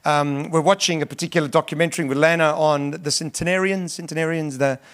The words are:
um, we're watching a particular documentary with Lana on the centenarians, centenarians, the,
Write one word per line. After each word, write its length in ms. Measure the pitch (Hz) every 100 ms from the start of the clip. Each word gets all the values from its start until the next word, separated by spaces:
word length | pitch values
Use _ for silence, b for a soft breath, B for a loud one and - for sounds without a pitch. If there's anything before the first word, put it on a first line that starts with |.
um, 460 | - 147 143 139 156
we're 100 | 160
watching 420 | 156 196 - 165
a 40 | 147
particular 420 | - 170 175 147
documentary 560 | 160 151 151 165 -
with 140 | 143 135
Lana 360 | 156 170 156
on 380 | 156 151 147 143
the 200 | 156 151
centenarians, 800 | - 160 - 165 185 190 190 175
centenarians, 640 | - 170 156 160 165 151 131
the, 200 | 139 131 B